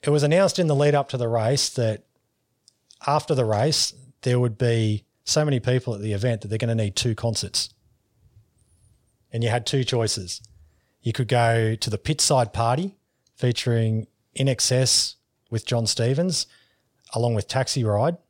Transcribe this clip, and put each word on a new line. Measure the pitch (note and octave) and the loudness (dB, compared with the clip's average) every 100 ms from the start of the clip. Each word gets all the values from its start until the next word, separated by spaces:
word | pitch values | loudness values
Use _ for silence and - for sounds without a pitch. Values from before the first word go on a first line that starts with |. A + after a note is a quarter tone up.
It | - | 2
was | D3 | 2
announced | D3 E3+ G3 F#3+ | 4 4 2 2
in | E3 | 2
the | |
lead | C#3 D3 | 4 4
up | C#3+ C3+ | 2 0
to | B2+ | -4
the | A#2 | 0
race | A#2 A2 C#3 - | 0 2 0 -2
that | - A2+ G#2+ _ _ _ _ _ _ _ _ _ _ - | 0 -2 -2 _ _ _ _ _ _ _ _ _ _ 0
after | D3 - | 0 0
the | C#3 A2+ | 0 2
race, | G#2 C#3 D3 - - - _ | 2 2 0 -2 -6 -20 _
there | B2+ B2 | 0 2
would | B2 G#2+ | 0 0
be | A#2+ A#2 A2 G#2+ _ _ | 0 2 0 -2 _ _
so | - D3+ | -2 0
many | D3+ C3 | 2 0
people | B2+ B2+ C#3 | 2 0 -2
at | G2+ | -6
the | G#2+ | -4
event | G2+ B2 A2 | -2 -2 -2
that | G2+ | -4
they're | G#2+ | -4
gonna | A#2 | -2
need | A2+ G#2 - | 0 -2 -2
two | B2 | -2
concerts. | A2 A#2 A2 - - - _ _ _ _ _ _ - _ _ _ _ _ _ _ _ _ | -2 -2 -4 -4 -6 -6 _ _ _ _ _ _ -20 _ _ _ _ _ _ _ _ _
And | A#2 | -2
you | A#2 | 0
had | A#2+ - | 0 0
two | C#3 | -2
choices. | B2 A#2+ A2 - F2+ - - - - _ _ _ | 0 0 0 -4 -8 -12 -16 -20 -20 _ _ _
You | A#2 | -6
could | A2+ A#2 | -4 0
go | A#2+ A#2 A#2 A2 | 2 4 2 0
to | A2 - | -2 -4
the | G#2 | -4
Pitside | - D3+ - C#3 A2+ | -4 -2 2 2 0
Party | A#2+ A#2 C3 G3 _ _ _ _ | 0 0 0 -4 _ _ _ _
featuring | _ B2 A#2 - A#2 A2+ A2 A2 _ _ | _ -2 0 0 0 2 -2 -4 _ _
In | - C3+ | -2 -2
Excess | B2+ - B2+ B2+ - - - _ _ _ | 0 0 2 2 0 -2 -8 _ _ _
with | A2 - | -6 -2
John | A#2 A2 | -2 -2
Stevens, | - A#2 C3+ F3+ D#3+ - - _ _ _ _ _ | -2 0 0 -2 -2 -6 -12 _ _ _ _ _
along | A2+ A#2+ | -2 0
with | A2+ - | 0 -2
Taxi | C3 C3 C#3 | -2 -2 0
Ride | A2+ G#2 C#3 E3+ | 0 2 0 -2